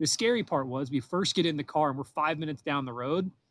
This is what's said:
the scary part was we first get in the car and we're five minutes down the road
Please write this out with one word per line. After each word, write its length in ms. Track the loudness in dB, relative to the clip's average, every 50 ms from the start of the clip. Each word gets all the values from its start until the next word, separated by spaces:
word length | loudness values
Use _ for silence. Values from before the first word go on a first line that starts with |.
the 60 | -2
scary 360 | 0 2 2 2 2 2 2
part 240 | 0 0 0 -2 0
was 240 | -2 -4 -4 -2 -2
we 80 | -2 -2
first 380 | -2 -2 -2 0 0 2 2
get 100 | 2 2
in 100 | 2 0
the 60 | -2
car 280 | -4 -2 2 2 2 2
and 80 | 2 -2
we're 60 | -6
five 340 | -6 -2 0 0 0 0 -2
minutes 240 | -4 -6 -6 -6
down 240 | -4 -2 -2 -2 -2
the 60 | -4
road 380 | -4 -4 -2 0 0 0 0 -2 -6 _ _ _